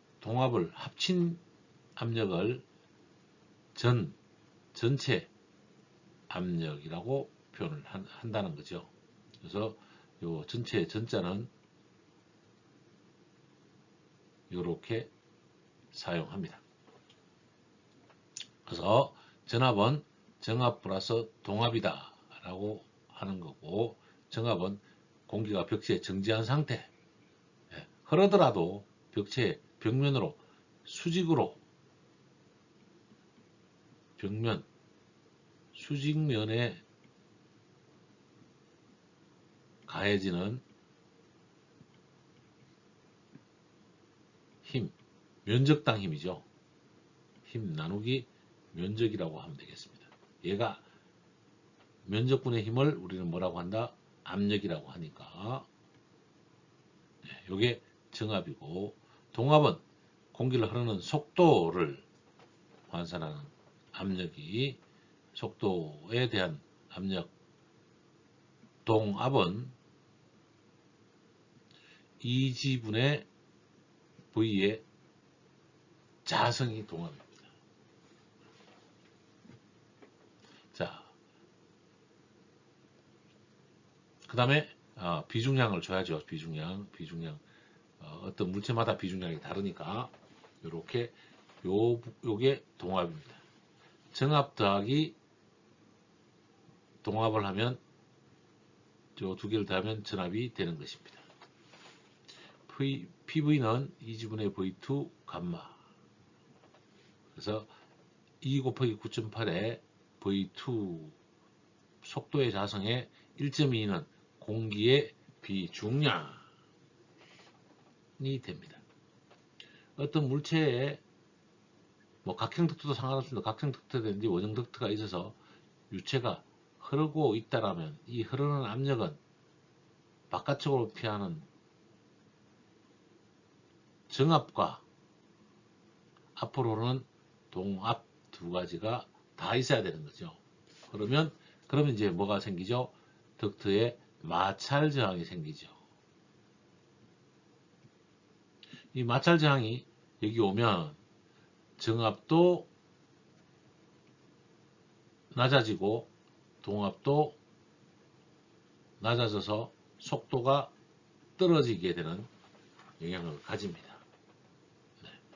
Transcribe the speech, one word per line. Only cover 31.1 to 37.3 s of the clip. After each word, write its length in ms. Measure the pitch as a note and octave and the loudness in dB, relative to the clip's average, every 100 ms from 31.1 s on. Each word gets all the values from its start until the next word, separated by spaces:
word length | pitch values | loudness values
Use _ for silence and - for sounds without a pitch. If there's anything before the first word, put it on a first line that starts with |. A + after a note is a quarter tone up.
| F3+ E3+ C#3+ - - - _ _ _ _ _ _ _ - _ _ _ - - _ - _ _ - _ _ _ _ - _ - | 0 4 2 2 -4 -20 _ _ _ _ _ _ _ -20 _ _ _ -20 -20 _ -20 _ _ -20 _ _ _ _ -20 _ -12
벽면, 460 | G2 G#2+ A2+ G2+ - - - _ _ _ - _ _ - - | -8 -2 -2 -2 -6 -20 -20 _ _ _ -20 _ _ -20 -20
수직면에 1080 | - - D3 D3 D3+ D3+ A2+ A2 A2+ A#2+ - - - - _ _ | -18 -8 -4 0 0 2 0 0 0 -2 -4 -18 -20 -20 _ _